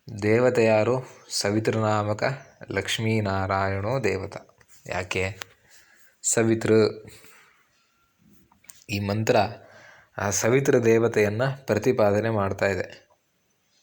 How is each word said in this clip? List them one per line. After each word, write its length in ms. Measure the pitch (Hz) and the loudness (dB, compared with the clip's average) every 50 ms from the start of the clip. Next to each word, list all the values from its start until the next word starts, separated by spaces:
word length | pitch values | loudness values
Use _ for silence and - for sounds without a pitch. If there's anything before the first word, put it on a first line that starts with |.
| _ 120 117 104 | _ -16 -10 -4
ದೇವತೆ 420 | 104 104 110 117 127 127 117 120 113 | 0 2 2 4 4 2 4 4 4
ಯಾರು? 640 | 110 110 107 107 117 127 127 127 - - - - - | 4 4 4 4 2 0 -2 -4 -10 -20 -20 -18 -10
ಸವಿತೃನಾಮಕ 1160 | - - - 101 104 110 110 - 113 110 107 107 107 104 104 104 107 - 120 131 139 - - - _ - - - | -8 -4 -2 0 0 0 0 0 0 0 0 0 0 0 -2 -2 -4 -2 -2 -4 -4 -6 -12 -20 _ -20 -14 -6
ಲಕ್ಷ್ಮೀನಾರಾಯಣೋ 1300 | - 98 - - - - 113 110 110 110 104 98 98 95 95 95 98 95 98 98 98 98 98 110 131 139 110 | -6 -6 -4 -4 -6 -4 -2 0 0 0 0 -2 -2 -2 -2 -2 -2 -2 -2 -2 -4 -4 -4 -4 -4 -2 -2
ದೇವತ. 320 | 98 95 98 95 - - - - _ _ _ _ _ - - - | -2 -4 -4 -6 -8 -12 -14 -18 _ _ _ _ _ -20 -20 -12
ಯಾಕೆ? 520 | - - 90 92 - - 92 92 95 107 - - _ _ _ _ _ - - _ _ _ _ _ _ _ _ | -8 -8 -8 -6 -6 -4 -4 -4 -4 -6 -10 -16 _ _ _ _ _ -20 -20 _ _ _ _ _ _ _ _
ಸವಿತೃ, 640 | - - - 120 113 113 113 110 - 110 110 110 107 - - - - - - - - - - - - _ _ _ _ _ _ _ _ _ _ _ _ _ _ _ _ _ _ _ _ _ _ _ _ _ - - - - | -6 -2 0 2 2 2 2 0 2 4 4 6 4 4 0 -6 -16 -20 -20 -20 -20 -20 -20 -20 -20 _ _ _ _ _ _ _ _ _ _ _ _ _ _ _ _ _ _ _ _ _ _ _ _ _ -20 -20 -10 -6
ಈ 80 | 104 101 | -6 -4
ಮಂತ್ರ 380 | 101 101 104 110 110 123 123 110 98 98 - - - - - - - - - - - _ - - | -2 -2 -2 -2 0 2 2 2 2 0 -4 -14 -20 -20 -20 -20 -20 -20 -20 -20 -20 _ -10 -6
ಆ 120 | 98 101 | -4 -2
ಸವಿತೃ 480 | 98 - - 113 127 139 135 147 131 123 | -2 0 2 2 2 2 2 2 2 2
ದೇವತೆಯನ್ನ 640 | 113 113 113 113 117 113 - 110 104 101 104 110 131 139 131 | 4 4 4 4 2 2 2 2 2 2 0 -2 -4 -4 -4
ಪ್ರತಿಪಾದನೆ 760 | - - - 107 107 - 127 120 113 107 104 101 107 107 113 | -8 -4 -2 -2 0 2 0 2 2 2 2 2 0 0 0
ಮಾಡ್ತಾ 360 | 113 104 98 98 95 95 98 | -2 -2 -2 -2 -2 -2 -2
ಇದೆ. 420 | 98 95 90 - - - - _ _ _ _ _ _ _ _ _ _ _ _ _ _ _ _ | -2 -2 -2 -6 -8 -12 -20 _ _ _ _ _ _ _ _ _ _ _ _ _ _ _ _